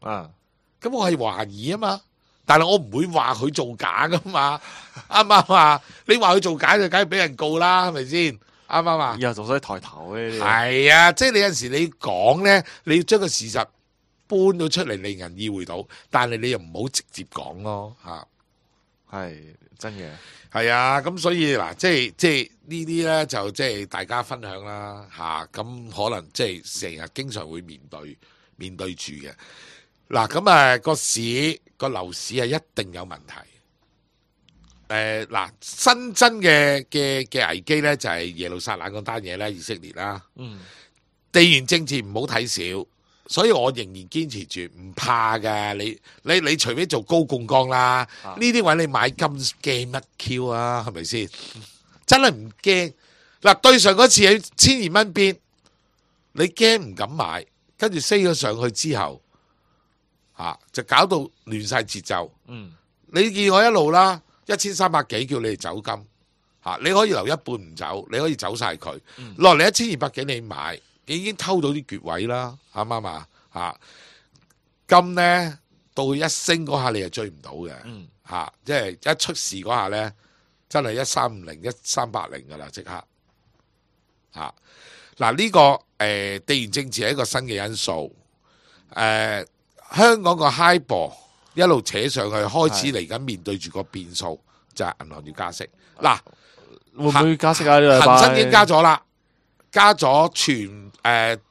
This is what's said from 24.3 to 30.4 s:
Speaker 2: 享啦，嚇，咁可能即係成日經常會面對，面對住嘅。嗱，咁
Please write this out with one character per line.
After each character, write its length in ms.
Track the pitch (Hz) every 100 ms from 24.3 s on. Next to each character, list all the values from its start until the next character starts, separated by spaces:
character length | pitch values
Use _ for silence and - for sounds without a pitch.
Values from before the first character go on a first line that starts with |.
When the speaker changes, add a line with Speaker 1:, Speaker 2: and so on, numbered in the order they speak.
| 127
Speaker 2:
享 240 | 104 95
啦， 400 | 104 104 104 101 98 -
嚇， 320 | 82 78 82
咁 380 | - 113 123 117
可 240 | 104 107
能 140 | 104 80
即 120 | -
係 360 | 113 87 - -
成 240 | 90 80
日 40 | 82
經 160 | - 135
常 180 | 104 78
會 100 | 82
面 180 | 85 69 71
對， 260 | 76 76 69 _ _ _
面 220 | - 92 90
對 180 | 95
住 180 | 87 -
嘅。 180 | 73 69 - - - - - _ _ -
嗱， 180 | 120 107
咁 200 | 160